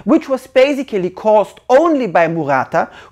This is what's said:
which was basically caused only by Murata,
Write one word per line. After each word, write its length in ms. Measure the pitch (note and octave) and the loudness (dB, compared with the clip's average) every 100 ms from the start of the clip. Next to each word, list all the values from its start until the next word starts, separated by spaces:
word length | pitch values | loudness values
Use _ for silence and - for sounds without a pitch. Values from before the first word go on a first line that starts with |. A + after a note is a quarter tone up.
which 260 | G3 B3 - | 0 0 0
was 160 | C4 - | -8 -2
basically 640 | B3 C#4 C#4 - G3+ F3 | 0 2 0 -4 -4 -6
caused 500 | - G#3+ G#3+ F#3+ - - | -4 0 2 0 -6 0
only 360 | C4 E4+ C#4+ A3 | 2 2 0 0
by 200 | F3 E3 | 0 0
Murata, 640 | E3 C#3+ C3+ A#2+ E3 A3 - - | -2 -2 -2 -2 -4 -4 -10 -6